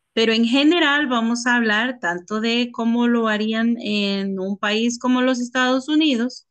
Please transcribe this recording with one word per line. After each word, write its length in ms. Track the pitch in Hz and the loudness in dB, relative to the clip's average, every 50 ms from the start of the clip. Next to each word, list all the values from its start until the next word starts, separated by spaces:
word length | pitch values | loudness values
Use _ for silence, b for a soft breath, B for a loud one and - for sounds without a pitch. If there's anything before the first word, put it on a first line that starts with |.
| _ _ - | _ _ -2
Pero 200 | 226 226 220 220 | 0 2 2 2
en 120 | 226 233 | 2 2
general 600 | 226 240 277 294 302 349 349 320 285 285 294 302 247 | 2 2 4 4 4 4 4 4 2 2 0 0 0
vamos 380 | 254 233 226 226 240 240 240 | 0 0 0 0 -2 -2 0
a 100 | 254 240 | 0 0
hablar 440 | 240 233 214 208 214 233 254 254 254 | 2 2 2 0 0 0 -2 -4 -4
tanto 420 | - 170 175 175 175 - 214 220 | -4 -4 -4 -4 -6 -6 -6 -4
de 300 | 220 233 233 240 247 240 | -2 -2 0 -2 -2 -4
cómo 360 | 240 - 226 226 233 240 240 240 | -4 -4 -2 0 0 2 2 2
lo 200 | 240 233 226 220 | 2 2 0 0
harían 500 | 214 208 214 220 220 220 226 233 233 233 | 0 -2 -2 -2 -2 0 0 0 0 -2
en 600 | - 208 208 208 202 202 196 196 196 196 196 190 | -2 -4 -2 -2 0 -2 -2 -2 -4 -4 -4 -6
un 180 | 185 196 202 196 | -6 -6 -6 -4
país 400 | - 208 208 220 233 240 240 240 | -4 -2 0 0 0 0 -2 -2
como 220 | - 254 254 254 | -2 0 0 2
los 180 | 247 262 262 240 | 2 0 0 -2
Estados 480 | 247 240 - 254 254 254 254 269 262 302 | -4 -4 -2 -2 0 0 0 0 0 0
Unidos, 600 | 302 302 320 302 262 220 233 254 - - - _ | 0 2 2 2 2 0 -2 -4 -6 -10 -20 _